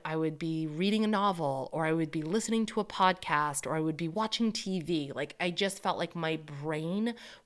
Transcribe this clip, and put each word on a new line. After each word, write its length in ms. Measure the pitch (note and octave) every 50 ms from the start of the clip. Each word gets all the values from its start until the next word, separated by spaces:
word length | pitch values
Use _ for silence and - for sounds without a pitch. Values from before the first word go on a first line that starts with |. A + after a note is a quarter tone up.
| -
I 120 | D#3+ D#3
would 220 | D#3+ D#3+ D#3+ D#3 D3
be 280 | E3 E3 D#3+ D#3+ D#3+
reading 380 | D#3 D3+ D#3 F3+ G3+ G#3+ G#3+ A3
a 20 |
novel, 640 | G#3+ G#3+ G3 G3+ G3+ F#3+ E3+ D#3+ C#3 C3+ C3+ C3 - -
or 140 | D3+ E3
I 60 | D#3 D#3+
would 180 | E3 D#3+ D#3
be 120 | - E3 D3+
listening 440 | D#3 F#3 A3+ G#3+ - A3 A3+ A3
to 140 | G#3 - A3
a 40 | G3+
podcast, 840 | - - - G3 F#3 F#3 F3+ - - D#3+ D3 D3+ D3 C#3+ C#3 -
or 100 | - C#3+
I 40 | D#3+
would 160 | D#3 D#3+ D#3
be 120 | D3+ E3+ D#3+
watching 440 | D#3+ G#3+ A3 A3 - - A#3 A3 G#3
T 280 | - - F#3+ F#3 F#3
V. 320 | D#3 D3 F3 D#3 C#3+ C#3 C3
Like, 220 | A#2+ C#3+ D3 - -
I 120 | F3 F3+
just 320 | E3+ E3+ G3 G3 F#3+ - -
felt 140 | G3 -
like 200 | - F3 E3+ -
my 200 | F3 E3 D#3+ D#3+
brain 760 | D#3 D#3 D3+ D3 C#3+ C#3+ D#3 D#3 D3+ D#3 E3 F3+ G3+ A3 A#3 A3+ - - - - - -